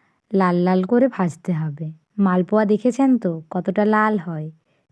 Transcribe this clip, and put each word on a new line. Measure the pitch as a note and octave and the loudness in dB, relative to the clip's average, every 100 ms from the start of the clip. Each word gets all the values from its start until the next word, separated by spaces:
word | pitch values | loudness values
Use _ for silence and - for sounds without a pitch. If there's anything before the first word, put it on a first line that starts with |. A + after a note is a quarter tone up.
| _ _ _ | _ _ _
লাল | G3 F3+ F3 | 0 2 2
লাল | F3+ F#3 | 2 0
করে | F#3 A#3+ C4 | 2 2 2
ভাজতে | A3 F3 - - | 0 -4 -4 -6
হবে। | D#3+ D#3 D3 D#3 D#3 _ G#3 | -4 -4 -8 -12 -12 _ -2
মালপোয়া | G3 F3+ F3 G#3+ | 2 2 2 0
দেখেছেন | G#3 G#3 B3 A#3+ C4+ A#3+ | 2 0 0 0 2 2
তো | F3+ D#3+ - | 0 -6 -8
কতটা | F3+ F#3 F#3+ | -6 -2 0
লাল | G#3 G#3+ G#3+ G#3+ | 2 2 2 -2
হয়, | E3+ D#3+ D#3 D#3 _ _ _ | -4 -8 -10 -14 _ _ _